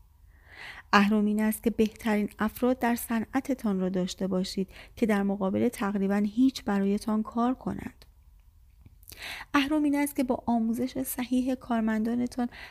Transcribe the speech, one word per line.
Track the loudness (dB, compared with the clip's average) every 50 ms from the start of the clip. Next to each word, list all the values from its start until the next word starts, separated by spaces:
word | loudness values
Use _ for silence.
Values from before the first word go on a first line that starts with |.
| -20 -20 _ -20 -20 -20 -20 -20 -20 -20 -20 -18 -18 -16 -16 -18 -6 2 4
اهرم | 4 6 6 4 2 2
این | 2 2 2
است | 2 2 0 2 0
که | 0
بهترین | 2 4 2 2 2 -2 -2 0 2 2 0 -2 -2 -2
افراد | -2 -2 -2 0 0 2 2 2
در | 2 0 0
صنعتتان | 0 -2 -2 -2 -2 -2 -2 -2 -4 -2 -2 -4 -2 0 0 0 2
را | 0 0
داشته | 0 0 -2 -2 -2 -4 -4 0
باشید | 0 0 0 -2 -2 -4 -4 -4 -6 -16 -20 -20 -4
که | -2 0
در | 2 2 2 2
مقابل | 0 -2 -2 -2 -2 0 2 0 0
تقریباً | 0 -2 -4 -2 0 0 0 0 2 0 0
هیچ | 0 2 4 4 4 2 0 -4
برایتان | -2 0 0 2 2 0 0 0 0 -2 -2 -2
کار | -2 -2 0 0 0 0
کنند. | -2 -4 -6 -6 -6 -8 -10 -12 -14 -20 -20 -20 -20 -20 -20 -20 -20 _ -20 _ -20 -20 -20 -20 -20 -20 -20 -20 -20 -20 -20 -18 -14 -12 -12 -12 -12 -14 0 2
اهرم | 2 2 4 2 2 2
این | 2 2
است | 2 0 0 0
که | -2 0
با | 0 0 -2 0
آموزش | 0 0 2 2 0 0 -2 -2 -4 -4 -6 -6
صحیح | -6 -6 -6 -4 -2 0 0 0 0 -2
کارمندانتان، | -4 -2 -2 -2 0 0 0 0 0 0 0 0 -2 -2 -2 -2 -2 -4 -4 -4 -10 -16 -18